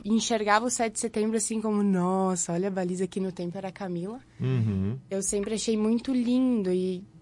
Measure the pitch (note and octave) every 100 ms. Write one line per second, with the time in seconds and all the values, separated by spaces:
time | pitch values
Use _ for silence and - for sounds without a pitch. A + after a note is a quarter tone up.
0 | G3+ A3+ G#3+ A3+ G#3 G#3 A#3+ - A3+ G#3+
1 | A#3 A3 G#3+ A3 G#3+ A3 G#3+ G#3 G3+ F#3
2 | F3+ F#3+ F#3+ F3+ - F3 G3 F#3+ F3+ F3+
3 | F#3 G3 F#3+ F3+ F3 F#3 F#3+ - G3 F3
4 | F#3 A#3+ - - B2 C3 A2 G2 F#2+ C3
5 | - G3 G3 G#3 G3+ A3 - A3 G#3+ A#3
6 | B3 B3+ A#3 B3 B3+ A#3 F#3 F3+ F#3 F3+
7 | - -